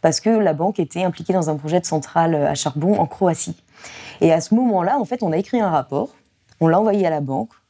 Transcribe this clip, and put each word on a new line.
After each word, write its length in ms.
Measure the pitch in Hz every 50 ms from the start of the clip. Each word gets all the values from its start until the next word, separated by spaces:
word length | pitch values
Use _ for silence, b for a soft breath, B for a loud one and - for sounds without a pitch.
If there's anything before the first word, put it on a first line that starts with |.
parce 200 | - 165 151 -
que 100 | - 220
la 220 | 226 220 208 175 156
banque 260 | 143 165 196 214 -
était 240 | 160 143 - 170 185
impliquée 300 | 180 170 - 165 - 185
dans 180 | 190 165 156
un 60 | 156
projet 240 | 147 143 156 165 180
de 60 | 180
centrale, 480 | - 165 156 139 - - 175 165 165 160
euh, 160 | 151 143 147
à 40 | 151
charbon 460 | 139 - 147 131 151 147 185 208 196
en 60 | 170
Croatie. 500 | 156 - - 196 180 160 - - - 165 _ _ B B B B B B B B B B B
Et 120 | - 165 160
à 80 | 165
ce 140 | 165 - 214
moment-là, 440 | 226 254 247 214 185 170 185 247 285
en 60 | 226
fait, 180 | 160 247 247 220
on 80 | 180 156
a 40 |
écrit 240 | 170 202 - - 240
un 100 | 220 190
rapport, 400 | 165 147 127 - 139 143 220 285 - _ _ _ _ _ _ _ _ _
on 80 | 165 160
l'a 100 | 165 185
envoyé 260 | 214 220 202 202 190
à 40 | 170
la 100 | 160 151
banque 300 | 143 135 135 160 226 226 _ _ _